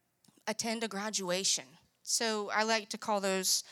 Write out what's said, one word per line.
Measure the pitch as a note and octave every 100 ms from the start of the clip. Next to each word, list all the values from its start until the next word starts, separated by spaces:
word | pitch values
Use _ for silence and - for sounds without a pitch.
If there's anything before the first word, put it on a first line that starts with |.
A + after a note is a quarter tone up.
| _ _ _ _ -
Attend | G#3+ A3+ A3+
a | A3+
graduation. | G3 G#3+ F#3+ F3+ F#3 F#3+ - C3 D#3 _ _
So | - - A3+ G#3+ G3+
I | G#3
like | A3 A3 G#3
to | G#3+
call | - G#3
those, | G3 F#3+ F#3 - -